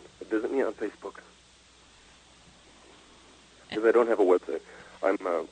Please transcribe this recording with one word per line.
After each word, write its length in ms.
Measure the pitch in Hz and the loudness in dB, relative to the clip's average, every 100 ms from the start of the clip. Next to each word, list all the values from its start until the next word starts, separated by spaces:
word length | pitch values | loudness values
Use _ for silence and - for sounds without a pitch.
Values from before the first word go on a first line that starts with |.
| - - - | -12 -20 -6
visit 200 | 110 120 | -4 -2
me 120 | 135 | -2
on 100 | 110 | -2
Facebook. 440 | 104 104 - 98 - - - - - - - - - - - - - - - - - - - - - - - - - - | -4 -10 -10 -16 -18 -20 -20 -20 -20 -20 -20 -20 -20 -20 -20 -20 -20 -20 -20 -20 -20 -20 -20 -20 -20 -20 -20 -20 -20 -12
'Cause 140 | 107 | 0
I 60 | 113 | 4
don't 180 | 113 117 | 4 2
have 120 | 104 | 4
a 40 | |
website. 380 | 90 90 - - - - - - | 4 4 2 -8 -10 -20 -20 -4
I'm, 160 | - 101 95 | -2 -2 -2
uh, 160 | 85 78 | -4 0